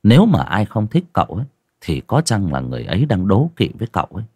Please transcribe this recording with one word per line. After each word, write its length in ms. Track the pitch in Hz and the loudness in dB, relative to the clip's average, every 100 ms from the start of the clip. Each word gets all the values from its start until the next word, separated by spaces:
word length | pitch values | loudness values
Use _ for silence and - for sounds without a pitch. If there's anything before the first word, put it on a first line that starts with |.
Nếu 220 | 104 131 220 | 6 6 6
mà 180 | 101 | 2
ai 220 | 65 95 104 | 0 -2 -2
không 220 | 110 107 | -4 -2
thích 180 | 170 180 | -2 -2
cậu 120 | - - | -4 -4
ấy, 200 | 95 139 _ _ _ | -6 -10 _ _ _
thì 200 | - 71 - | -6 -6 -2
có 140 | 131 | -2
chăng 320 | 160 107 92 | 0 -2 -2
là 60 | 67 | -4
người 240 | 64 62 | -6 -8
ấy 220 | - 87 143 | -4 -2 0
đang 220 | 101 95 | 0 2
đố 220 | 98 165 - | 2 0 -2
kỵ 140 | - - | -4 -4
với 80 | 120 | -6
cậu 200 | - - | -6 -6
ấy. 120 | 98 110 | -10 -14